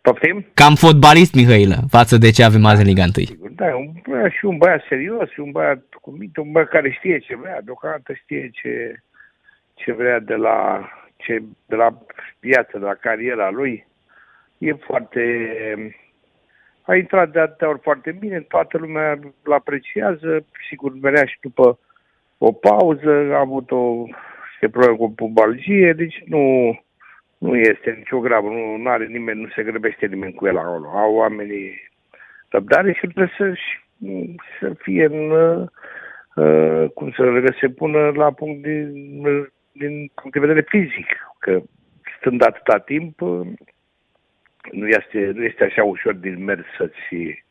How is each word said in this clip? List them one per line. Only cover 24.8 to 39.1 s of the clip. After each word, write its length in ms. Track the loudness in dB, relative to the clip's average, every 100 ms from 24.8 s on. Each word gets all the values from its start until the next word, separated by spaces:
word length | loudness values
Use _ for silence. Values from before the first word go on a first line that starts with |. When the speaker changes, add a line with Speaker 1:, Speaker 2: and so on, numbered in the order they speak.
| 2 4
Speaker 1:
cu 140 | -2
pubalgie, 800 | -4 -2 2 2 0 -2 2 4
deci 300 | 2 -4 -10 -6
nu... 160 | 0 2 2 0 -2 _ _ _ _ _ _
Nu 180 | -4 2
este 380 | 2 2 -4 -10
nicio 200 | -8 -6
grabă, 280 | 0 -2 -2
nu, 280 | -6 -8 -8
nu 120 | -4
are 160 | -4 -4
nimeni, 340 | -10 -10 -10
nu 80 | -10
se 80 | -10
grăbește 440 | -8 -6 -6 -6 -8
nimeni 260 | -8 -12
cu 120 | -6 -4
el 120 | -2
acolo. 300 | -4 -10 -8
Au 240 | -2 0
oamenii 760 | 0 0 -4 -10 -10 -12 -18 -20 _ _ _ -20 -20 _
răbdare 440 | -4 2 2 2
și 80 | -2 -6
trebuie 260 | -2 -4 -2
să, 140 | -4 -4 -10 -14 _ _ -12 -10 -10 -14 -20 -10
să 120 | -10 -10
fie 220 | -4 0
în, 260 | 0 0 -2
uh, 1600 | 2 2 0 -6 _ -20 -20 -20 -20 -16 0 2 4 4 2 -2
cum 160 | -4 -12 -2
să 60 |
le 340 | 0 2 0 0
se 80 | -4
pună 440 | -4 -4 0 0
la 160 | 0 -2
punct 300 | -2 -12 -10
din, 280 | -8 -8 -8 -14 -18